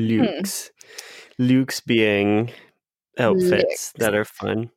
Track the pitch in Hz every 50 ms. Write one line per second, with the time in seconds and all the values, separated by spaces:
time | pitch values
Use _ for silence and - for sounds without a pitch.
0 | 113 113 113 110 117 107 - - 185 196 - - - - - _ - - - -
1 | - - - - - - _ - 127 123 127 131 131 131 - - - - 120 113
2 | 110 107 104 101 101 101 104 107 117 117 - - - _ _ _ _ _ _ _
3 | _ _ _ - 127 113 98 185 180 180 180 - - - - - - - - -
4 | 113 107 101 104 107 - - - 101 101 101 107 117 117 -